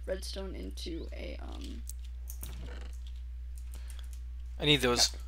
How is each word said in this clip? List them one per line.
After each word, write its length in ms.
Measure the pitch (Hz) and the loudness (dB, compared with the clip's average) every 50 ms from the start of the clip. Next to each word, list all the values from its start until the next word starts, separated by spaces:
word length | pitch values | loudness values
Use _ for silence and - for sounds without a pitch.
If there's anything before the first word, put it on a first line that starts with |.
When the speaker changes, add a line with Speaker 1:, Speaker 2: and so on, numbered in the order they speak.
| - | -2
Speaker 1:
redstone 480 | - - 190 - - - 196 196 190 - | -2 -2 -2 -2 -4 -4 -4 -4 -4 -4
into 520 | - 180 190 190 - - 185 165 165 - - | -4 -4 -4 -4 -4 -4 -4 -4 -4 -4 -4
a, 240 | - - - - - - | -4 -4 -4 -4 -4 -6
um, 400 | - - - - - - - - - - - - - - - - - - - - - - - - - - - - - - - - - - - - - - - - - - - - - - - - - - - - - - - - - - - - - - - - | -6 -6 -6 -6 -6 -6 -6 -4 -4 -4 -6 -6 -6 -6 -6 -6 -6 -6 -6 -6 -6 -6 -6 -6 -6 -6 -6 -6 -6 -6 -6 -6 -6 -6 -6 -6 -6 -6 -6 -6 -6 -6 -6 -6 -6 -6 -6 -6 -6 -6 -6 -6 -6 -6 -6 -6 -6 -6 -6 -6 -6 -6 -4 4
Speaker 2:
I 40 | - | 8
need 140 | 147 147 139 | 8 8 10
those. 260 | 123 123 120 117 - - - - - | 10 8 8 8 8 6 6 2 -6